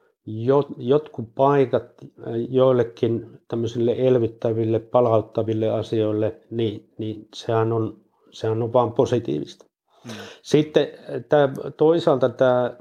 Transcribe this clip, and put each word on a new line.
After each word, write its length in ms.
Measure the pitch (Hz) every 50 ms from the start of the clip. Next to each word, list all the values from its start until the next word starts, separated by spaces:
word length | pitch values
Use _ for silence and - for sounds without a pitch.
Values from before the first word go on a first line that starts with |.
| _ _ _ _ _
jo-, 500 | - 110 110 113 127 135 143 139 - -
jotkut 580 | - 127 120 135 151 156 - - - 113 110 _
paikat, 480 | - 135 139 143 143 135 117 127 117 - - _ _ - - _ - - 123 117 117 120 120
joillekin 880 | 131 127 131 131 127 120 117 117 - - - 117 117 110 - - - - _
tämmöisille 480 | - - 117 117 113 - 123 117 113 120
elvyttäville, 800 | - 127 127 127 123 113 110 - - - 120 110 113 113 110 113 110
palauttaville 920 | 110 - - 127 123 117 113 110 107 - - 117 110 110 110 110 110 110
asioille, 720 | 110 110 110 - 120 113 107 107 107 107 110 107 110 - _ _
niin, 380 | 117 117 117 110 104 107 - _ _
niin 300 | - 110 110 110 107 107 _ -
sehän 380 | - - - 113 113 110 113 113
on, 240 | 113 113 104 95 - _ _ _ _ _ _
sehän 320 | - - - - 110 110 120
on 100 | 110 110
vaan 200 | 127 120 113 113
positiivista. 720 | - 127 113 127 120 - - 71 76 - - - - _ _ _ _ _ _ _ _ -
Mm. 60 | 120 110 104 104 - - -
Sitten 460 | _ - - 147 151 151 - 160 143 - - - - - - 131 123 -
tää, 200 | 156 147 143 135 135 - - 143 135
toisaalta 520 | - 151 156 165 170 - 175 143 127 131 123
tää, 460 | 117 - 131 127 123 123 123 120 - -